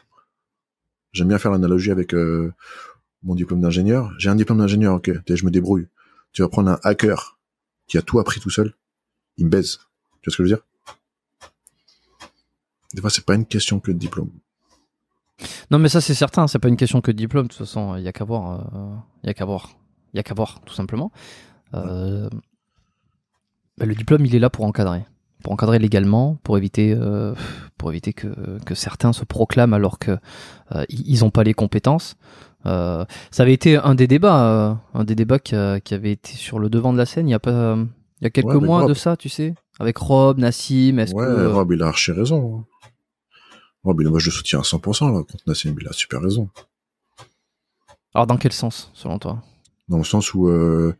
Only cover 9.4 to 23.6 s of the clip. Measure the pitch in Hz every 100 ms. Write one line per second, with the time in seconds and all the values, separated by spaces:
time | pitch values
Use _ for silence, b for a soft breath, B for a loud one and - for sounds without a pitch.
9.4 | 82 95 87 - _ _ _ _ - -
10.4 | 90 110 - _ - - _ _ _ _
11.4 | - _ _ _ _ _ _ _ - _
12.4 | _ _ _ _ - 92 104 - - 104
13.4 | 110 104 - 101 - 87 80 - 80 -
14.4 | _ _ _ _ _ _ _ _ _ -
15.4 | B B B 147 156 170 - 135 143 -
16.4 | 151 117 123 120 123 127 - 107 113 139
17.4 | 120 - 107 110 101 92 92 - 104 117
18.4 | 90 90 98 95 101 104 - _ - 101
19.4 | 98 95 - _ _ _ _ - - 104
20.4 | 110 - - - 95 113 196 - B B
21.4 | B B B 87 92 92 95 101 107 110
22.4 | - _ _ _ _ _ _ _ _ _
23.4 | _ _